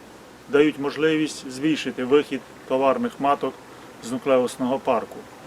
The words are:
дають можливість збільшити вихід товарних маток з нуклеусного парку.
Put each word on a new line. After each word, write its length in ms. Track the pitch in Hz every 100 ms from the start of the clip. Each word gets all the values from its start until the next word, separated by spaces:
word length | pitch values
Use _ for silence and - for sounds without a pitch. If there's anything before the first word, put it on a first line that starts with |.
| - - - - -
дають 300 | 143 151 139
можливість 720 | 143 135 160 156 147 - 135
збільшити 540 | 127 156 147 135 120
вихід 360 | 127 147 143 131 - - -
товарних 440 | 131 135 123 120 -
маток 360 | 139 143 135 - - - - -
з 100 | 113
нуклеусного 680 | 123 139 131 123 - 127 131
парку. 380 | 135 117 - - - -